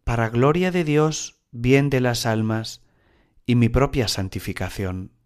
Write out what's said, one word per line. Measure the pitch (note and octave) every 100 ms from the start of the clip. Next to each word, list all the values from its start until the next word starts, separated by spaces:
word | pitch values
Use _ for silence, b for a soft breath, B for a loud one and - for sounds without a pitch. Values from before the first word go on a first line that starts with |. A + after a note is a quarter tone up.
para | - A#2 A2+
gloria | A#2 C3+ E3 F#3
de | F3+
Dios, | D#3 D3 D#3 D3+ - _ _
bien | A#2+ A#2+ C#3 C#3+
de | C3
las | B2+ A#2 A#2+
almas | A2 A2 A2+ A2 - _ _ _ _ _ _ -
y |
mi | A#2+ A#2
propia | B2 C#3 C#3 G#2+
santificación. | - F#2+ - - F#2 F#2 - F#2+ F#2 F#2 _